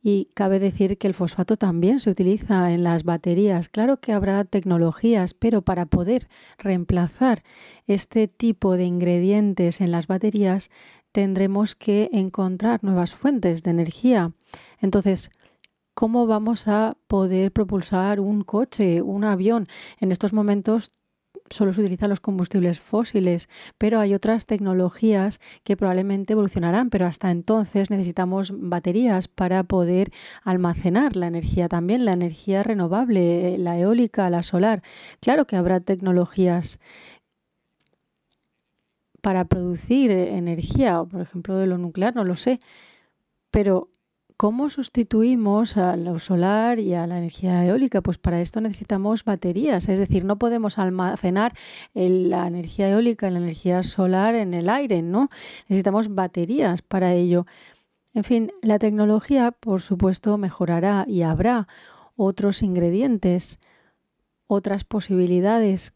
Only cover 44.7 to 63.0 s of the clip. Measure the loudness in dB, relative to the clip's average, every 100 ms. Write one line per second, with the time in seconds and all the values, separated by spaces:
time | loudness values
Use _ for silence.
44.7 | -4 -6 -2 0 2 2 2 2 0 0
45.7 | 0 0 0 -4 -6 -2 0 2 2 0
46.7 | -2 -2 -2 -4 -4 -8 -6 -2 2 2
47.7 | 2 2 0 -2 -2 -2 -2 -2 -4 -6
48.7 | -6 -6 -4 -2 -2 -2 -4 -2 -2 0
49.7 | -2 0 -2 0 0 0 -2 0 0 -4
50.7 | -2 -2 -2 -4 -2 -2 0 -2 -4 -20
51.7 | -20 -12 -2 0 2 0 -2 -4 -6 -8
52.7 | -2 0 2 2 0 -2 -2 -4 -4 -2
53.7 | 0 -2 0 2 2 2 0 -2 -2 0
54.7 | -2 0 -2 0 0 0 -4 -20 -20 _
55.7 | 0 2 0 -2 -2 -4 -4 -2 0 0
56.7 | -2 _ 0 2 2 2 0 -2 -12 -20
57.7 | _ _ _ _ -6 0 0 0 -2 0
58.7 | 2 2 2 2 2 2 2 2 -2 -4
59.7 | -4 -2 0 0 0 0 0 -2 -4 -2
60.7 | 0 2 0 0 0 0 0 0 0 -4
61.7 | -12 -20 -20 -20 -2 -2 0 -2 0 0
62.7 | 0 0 0